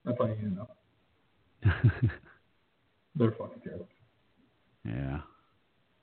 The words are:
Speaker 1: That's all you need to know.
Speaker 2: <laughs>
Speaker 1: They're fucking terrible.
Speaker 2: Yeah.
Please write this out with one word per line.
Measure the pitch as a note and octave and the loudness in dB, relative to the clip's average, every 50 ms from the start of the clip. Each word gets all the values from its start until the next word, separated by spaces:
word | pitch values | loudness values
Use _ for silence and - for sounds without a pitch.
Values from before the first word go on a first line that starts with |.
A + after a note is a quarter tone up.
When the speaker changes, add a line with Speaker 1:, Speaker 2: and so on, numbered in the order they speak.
| - | -4
Speaker 1:
That's | - A#2+ - | -4 0 0
all | A#2+ A2 | 0 0
you | A2 | 0
need | G#2+ | -2
to | G#2+ G#2 | -2 -4
know. | F#2 F#2 G#2+ - - - _ _ _ _ _ _ _ _ _ _ _ _ _ _ _ _ - | -4 -4 -6 -10 -16 -20 _ _ _ _ _ _ _ _ _ _ _ _ _ _ _ _ 2
Speaker 2:
<laughs> | G2 E2+ - - A2 - - - G2 - - - - - - _ _ _ _ _ _ _ _ _ _ _ _ _ _ - | 4 4 6 4 4 4 4 2 0 0 -2 -8 -20 -20 -20 _ _ _ _ _ _ _ _ _ _ _ _ _ _ 0
Speaker 1:
They're | C#3+ A#2 A2 | 2 2 2
fucking | - - - - - - - | 2 0 -8 -10 -12 -14 -14
terrible. | E3+ A2 F#2+ - - _ _ _ _ _ _ _ _ _ _ _ _ _ _ _ _ _ _ - | -12 -12 -12 -12 -14 _ _ _ _ _ _ _ _ _ _ _ _ _ _ _ _ _ _ -8
Speaker 2:
Yeah. | A2 A#1 B1+ C#2 C2+ C#2 D#2+ - - - _ _ _ _ _ _ _ _ _ _ _ _ _ | -6 -4 -4 -4 -4 -4 -6 -8 -12 -18 _ _ _ _ _ _ _ _ _ _ _ _ _